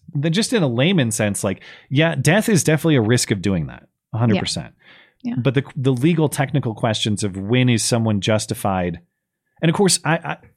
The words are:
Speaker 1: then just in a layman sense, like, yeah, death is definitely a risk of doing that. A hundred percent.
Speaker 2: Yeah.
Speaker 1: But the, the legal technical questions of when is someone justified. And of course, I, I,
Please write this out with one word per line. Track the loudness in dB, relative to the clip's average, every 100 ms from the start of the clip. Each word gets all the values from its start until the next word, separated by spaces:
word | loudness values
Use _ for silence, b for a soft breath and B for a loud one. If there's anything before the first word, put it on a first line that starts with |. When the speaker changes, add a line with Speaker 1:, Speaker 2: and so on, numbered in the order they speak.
| -8
Speaker 1:
then | -4 -2
just | -2 0
in | 0
a | 0
layman | 2 2 2 0
sense, | 0 -2 -2
like, | -4 -6 B B B
yeah, | 0 2
death | 2 2 2 2
is | 2
definitely | 2 2 4 4
a |
risk | 4 2 0
of | -2
doing | 0 -2 -4
that. | -10 -20 _ _
A | 0
hundred | 2 2
percent. | -2 -8 -10 _ b b b b
Speaker 2:
Yeah. | -8 -4
Speaker 1:
But | 0
the, | -2 -2
the | -2 -2
legal | 2 2 2 0
technical | 0 -2 -2 -4
questions | -2 -2 0 -2 -2
of | -4 -4
when | 0 2 4
is | 2
someone | 0 0 0 0
justified. | 0 0 -2 -4 -2 -2 -2 -6 _ _ _ _ _ _
And | 0
of |
course, | 2 2 0
I, | -2 -2
I, | -4 -12 -16